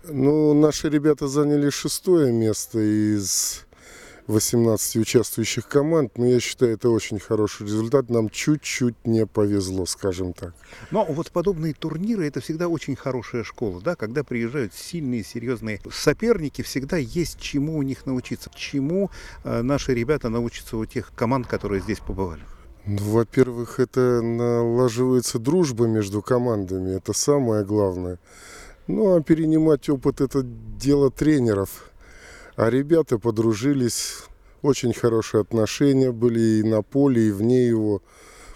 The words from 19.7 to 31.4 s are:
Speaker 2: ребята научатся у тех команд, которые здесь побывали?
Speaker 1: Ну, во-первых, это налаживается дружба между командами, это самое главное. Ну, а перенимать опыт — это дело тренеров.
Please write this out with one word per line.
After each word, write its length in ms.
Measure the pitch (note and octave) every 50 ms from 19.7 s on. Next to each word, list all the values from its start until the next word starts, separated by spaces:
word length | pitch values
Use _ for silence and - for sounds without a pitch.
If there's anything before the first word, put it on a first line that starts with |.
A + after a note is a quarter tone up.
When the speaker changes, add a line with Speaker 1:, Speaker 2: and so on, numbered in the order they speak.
| C#3+ C3 - - B2+
Speaker 2:
ребята 340 | A#2 A#2 B2+ D#3 C3+ - A#2
научатся 480 | A2 A#2+ A#2+ A#2+ - - - - -
у 100 | A2 A2
тех 260 | - - B2+ F#2+ - -
команд, 320 | - A#2 A2+ C3+ B2+ A#2
которые 360 | - A2+ G2+ - G2+ G2+ G2
здесь 180 | F2+ G#2+ G2+ -
побывали? 420 | - - F#2+ F#2 F#2+ F2 D#2+ D2 - - - - - - - - -
Speaker 1:
Ну, 120 | G2+ G2+ G2+
во-первых, 800 | G2+ G#2 G#2+ A#2 A2+ - - C3 B2+ B2 A#2+ A#2 A#2 - - -
это 400 | B2 - - C3 B2+ B2 B2 A#2+
налаживается 1160 | A2+ A#2 A#2 A#2 A#2+ A#2+ A#2+ A#2 A#2 A#2 A#2 B2 B2+ B2 A2 B2 B2+ B2+ B2+ B2+ A2+ - - A#2
дружба 480 | A2+ C3+ E3 F#3+ F3 C#3 A#2 G#2+ A#2+
между 360 | A2+ A2 A2 G#2 G2 G2+ G#2
командами, 760 | - - B2+ B2 B2 B2 A2+ G#2 G2 F2+ F#2+ F#2+ F#2 F#2 F#2+
это 160 | F#2 - -
самое 520 | G2+ - - D3 C#3+ C#3+ C3 A#2 G#2+ G#2+ G2+
главное. 540 | F#2+ G#2+ G#2 G2+ F#2+ F2+ F2+ F2+ F2+ F2+ - _ _ - - - - - - - - - - -
Ну, 300 | - F3+ G#3+ A3 F#3+ F3+
а 60 | E3+
перенимать 680 | C#3+ - E3 D#3+ D#3+ D#3 D#3 D#3+ D#3 D#3 D3+ C3+ - -
опыт — 320 | C#3+ C3 - C#3 B2+ -
это 220 | C#3+ B2 - C#3
дело 680 | B2+ B2 A#2 A2+ A2 A2 G#2+ - - C#3 C#3+ C#3+ C#3 C3
тренеров. 800 | - - D3 D3+ D#3 C#3